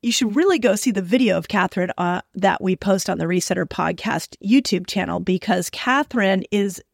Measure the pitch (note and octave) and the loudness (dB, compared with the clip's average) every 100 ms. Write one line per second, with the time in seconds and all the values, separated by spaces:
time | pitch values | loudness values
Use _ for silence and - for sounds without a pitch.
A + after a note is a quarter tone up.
0 | A#3+ A3 A3+ G#3+ F#4 E4+ A#3 G#3 C4 G3 | 0 0 2 4 4 4 2 0 0 -2
1 | F3 B3+ A#3+ F3+ D#3+ - F#3 - F3+ - | 0 2 2 0 -2 -2 -2 -2 -4 -2
2 | F3 F3+ - - F#3+ F3 F#3+ F#3 - F#3+ | -2 -2 -6 0 0 2 0 -2 2 0
3 | - E3+ E3 F3+ - F3+ F#3 - D#3+ E3+ | 0 -2 0 0 0 -2 -4 -2 -4 -2
4 | G#3+ C#3+ - - G3 B3+ C4+ F#3 F3+ G3+ | -4 -4 -6 -10 4 4 4 -2 -2 -4
5 | E3+ F3 F#3 F#3 - F#3 F3 - - C4+ | -2 -2 0 -2 0 -2 -2 -6 0 0
6 | D4 B3 G3 F#3+ - G#3 G3+ F3+ - | 0 0 2 2 0 -2 -2 -4 -18